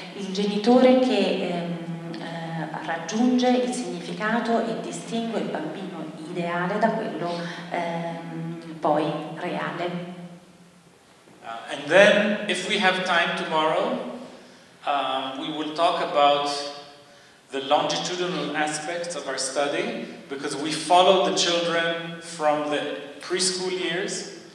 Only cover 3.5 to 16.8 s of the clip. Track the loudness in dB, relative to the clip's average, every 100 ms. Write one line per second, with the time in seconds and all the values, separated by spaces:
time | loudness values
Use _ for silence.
3.5 | 4 2 -2 -4 -6 -6 -4 0 0 2
4.5 | 0 0 -4 -6 -8 -6 -4 -2 -4 -4
5.5 | -4 -6 -8 -10 -10 -10 -12 -10 -6 -2
6.5 | -2 -2 2 2 0 -4 -4 -4 -4 -6
7.5 | -10 -8 -6 -4 -4 -6 -6 -8 -8 -8
8.5 | -8 -10 -4 0 2 0 -4 -6 -8 -6
9.5 | -4 -6 -4 -6 -6 -8 -12 -16 -18 -20
10.5 | -20 -20 -20 -20 -20 _ -20 -20 -20 -12
11.5 | -12 -10 -10 4 8 10 8 4 0 -2
12.5 | -4 0 2 2 2 2 2 2 -2 0
13.5 | 2 2 2 0 -2 -6 -10 -14 -18 -20
14.5 | -20 -20 -12 -2 -2 0 -2 -4 -6 -6
15.5 | -6 -6 0 2 2 0 4 6 6 2
16.5 | -2 -6 -10